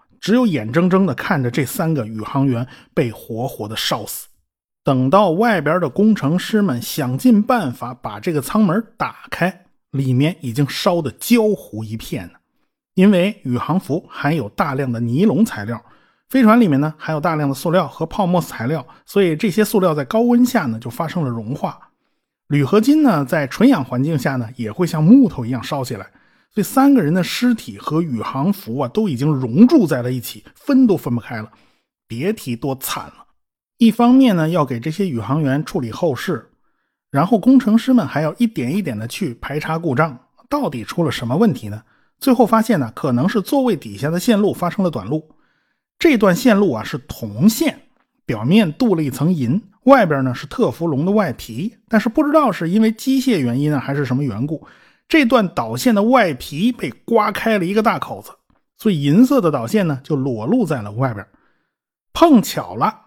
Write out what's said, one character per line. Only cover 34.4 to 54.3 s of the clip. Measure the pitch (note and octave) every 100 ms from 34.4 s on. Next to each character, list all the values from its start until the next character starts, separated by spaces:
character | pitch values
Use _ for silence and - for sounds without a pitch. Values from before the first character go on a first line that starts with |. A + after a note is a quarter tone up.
| D#3
要 | E3+
给 | C3+ A#2+
这 | D#3
些 | D#3 G3
宇 | A#2
航 | G#2 D3
员 | C#3+ C#3
处 | D3+ E3+
理 | A#2
后 | - F3
事， | B2 - - - _ _ _ _ _ _
然 | C#3 F3+
后 | A#3
工 | A#3 C4+
程 | - A3
师 | B3+
们 | B3+ C#3+
还 | C#3
要 | D#3 F3+
一 | A#3
点 | F3 A#2+
一 | F#3+
点 | E3+ G#2+
的 | A2+
去 | - E3
排 | A#2 - D3
查 | D3+ D#3+
故 | E3+
障， | B2+ D#3+ B2 _ _ -
到 | D4 G#3+
底 | B2+
出 | - -
了 | D#3+
什 | - A#2
么 | C#3+
问 | A3+
题 | C#3 G#2
呢？ | G#2+ - _ _ _
最 | -
后 | A#3+ A#3
发 | A3
现 | A3 F#3+
呢， | A#2
可 | - C#3+
能 | A#2+ F3
是 | A3+
座 | F#3 C#4+
位 | B3+ F#3
底 | A2+ G2+
下 | C#3+
的 | E3+
线 | A#3+ G#3
路 | G3+
发 | D3+ F3
生 | -
了 | F3+
短 | C3+ G2
路。 | D#3 - _ _ _ _ _ _ -
这 | E4+ A#3+
段 | G3+
线 | F3 B3+ G3
路 | G3+
啊 | A2
是 | A#2 C#3
铜 | - - A2+ G#2 G3
线， | - D#4+ - _ _ _ _
表 | - G#2+
面 | A#2 G#3 F3+
镀 | D3 A#3+
了 | E3
一 | D3
层 | - D#3
银， | E3+ A#2+ F3+ - _
外 | B3+ C4+ F3+
边 | C#3
呢 | C3
是 | B2 -
特 | - F#3+
氟 | A#2 E3+
龙 | C3+
的 | F3
外 | G#3+ F3
皮， | A2+ - A2+ G#3 - _
但 | A3
是 | A3
不 | C4 D4
知 |
道 | D#4 C4+
是 | F3 E3
因 | G3+
为 | A3
机 | A3 C4 C4+
械 | C4 G3
原 | A#2+ B2
因 | D3
啊 | C#3+
还 | C3
是 | C#3+ C3
什 | B2+
么 |
缘 | C#3+